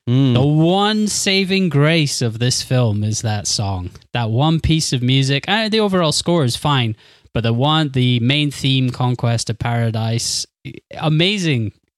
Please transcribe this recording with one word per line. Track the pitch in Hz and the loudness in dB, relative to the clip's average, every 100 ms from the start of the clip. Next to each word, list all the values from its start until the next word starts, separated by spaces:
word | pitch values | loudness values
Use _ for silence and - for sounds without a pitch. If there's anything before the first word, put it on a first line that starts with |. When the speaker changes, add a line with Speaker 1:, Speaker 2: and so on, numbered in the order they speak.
| - | 0
Speaker 1:
Mm. | 127 135 | 2 4
Speaker 2:
The | 120 143 | 4 4
one | 156 165 190 202 214 214 | 4 4 4 2 0 -2
saving | - 202 190 185 190 185 | -2 0 2 2 0 2
grace | 143 147 165 143 - | 2 2 2 0 -2
of | 120 110 | -4 -2
this | 123 - | -2 -2
film | - 127 117 104 107 | 0 0 2 0 -2
is | 110 | -2
that | 110 104 - | -4 -4 -4
song. | - 98 95 90 - _ | -4 -4 -4 -8 -12 _
That | 120 113 | -4 -2
one | 113 151 165 | 0 2 2
piece | - 160 - | 2 0 0
of | 131 | -2
music. | 123 135 135 139 - | 2 2 2 0 -2
Uh, | 208 220 | -2 0
the | 220 | 0
overall | 208 190 160 | 2 2 0
score | - - 170 | 0 0 0
is | 127 - | 0 -2
fine, | 147 139 117 110 - _ _ | -2 0 -2 -6 -14 _ _
but | 120 | -4
the | 113 | -2
one, | 117 143 156 151 | 0 0 0 0
the | 131 127 123 | 0 0 2
main | 120 147 147 | 2 0 0
theme, | - 139 135 127 | -2 -2 0 0
Conquest | 123 127 120 120 117 - | -2 -2 0 -2 -2 -4
of | 110 | -6
Paradise, | 120 120 117 110 113 113 - - - _ 135 - - - | -2 -2 -2 -2 -2 -4 -4 -6 -8 _ -18 -18 -18 -6
amazing. | 156 156 180 208 165 127 104 - _ | -2 0 0 0 0 -2 -4 -8 _